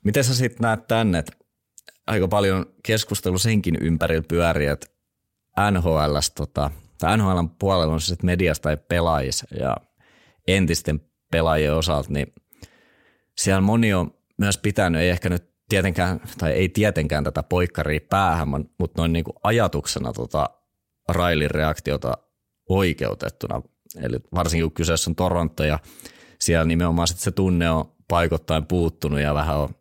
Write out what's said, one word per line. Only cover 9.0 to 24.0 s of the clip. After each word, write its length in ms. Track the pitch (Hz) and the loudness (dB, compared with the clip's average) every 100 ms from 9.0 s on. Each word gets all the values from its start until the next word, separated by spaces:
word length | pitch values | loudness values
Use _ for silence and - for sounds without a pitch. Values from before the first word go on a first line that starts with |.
| 85 78 67 - - - | 2 0 -2 -6 -8 -6
ja 180 | 65 55 _ _ _ _ _ _ - | -4 -6 _ _ _ _ _ _ 0
entisten 540 | 95 87 82 - 76 - _ _ | 2 2 0 -2 -4 -6 _ _
pelaajien 420 | 85 82 78 76 | 0 2 2 2
osalta, 360 | 78 80 76 67 | 0 0 -2 -2
niin 220 | 71 69 - _ _ - _ _ _ _ _ _ - | -4 -6 -10 _ _ -20 _ _ _ _ _ _ -6
siellä 240 | - 95 | 0 2
moni 320 | 98 113 113 | 4 4 4
on 200 | 95 87 _ _ _ | 2 0 _ _ _
myös 200 | 101 98 | -2 0
pitänyt, 440 | 104 101 95 80 | -2 0 2 2
ei 80 | 87 | 2
ehkä 200 | 90 - | 0 -2
nyt 220 | 87 - _ _ | -4 -6 _ _
tietenkään, 520 | 101 92 82 90 92 - - | 0 0 0 0 -2 -8 -4
tai 140 | 82 | -2
ei 180 | 78 92 | 2 0
tietenkään 540 | 95 104 80 73 73 | 2 0 0 -2 -2
tätä 200 | 73 78 | -2 -4
poikkaria 560 | - 90 87 - 76 76 - | -2 0 0 -2 -2 -4 0
päähän, 380 | 98 98 82 71 | 0 2 0 -2
mon-, 220 | 69 73 _ | -4 -6 _
mut 180 | 87 - | -4 0
noin 160 | 82 | 0
niinku 200 | 82 - - | 0 -2 -4
ajatuksena 680 | 104 117 98 76 - - 65 | 0 2 0 -2 -6 -6 -6
tota 360 | 57 58 73 71 _ _ _ _ _ - | -6 -4 -2 -2 _ _ _ _ _ -4
Rileyn 420 | 85 87 80 73 | 0 2 2 0
reaktiota 640 | 76 78 78 - 71 60 - _ _ _ _ _ | 0 -2 -2 -4 -4 -4 -6 _ _ _ _ _
oikeutettuna. 920 | 92 92 73 60 - - - - 64 - _ _ | 2 2 0 -4 -4 -8 -8 -8 -6 -8 _ _
Eli 220 | - | -8